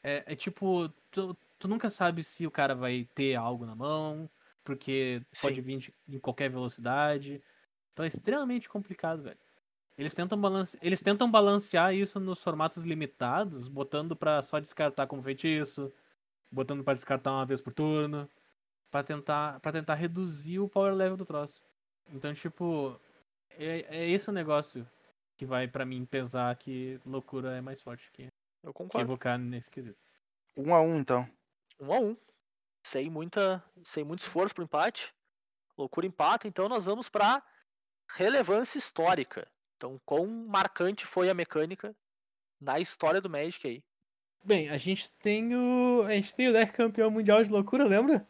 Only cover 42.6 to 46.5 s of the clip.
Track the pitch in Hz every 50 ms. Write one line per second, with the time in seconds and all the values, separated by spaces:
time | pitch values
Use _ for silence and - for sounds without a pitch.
42.6 | 143 135 131 151 175 - - - - 156 165 196 190 190 160 143 147 165 180 -
43.6 | - 131 117 127 _ _ _ _ _ _ _ _ _ _ _ _ _ 190 208 185
44.6 | 156 143 151 139 - 185 190 196 - - _ _ - 208 208 214 226 233 240 247
45.6 | 247 247 247 247 247 247 247 240 214 196 214 202 202 - - - 254 254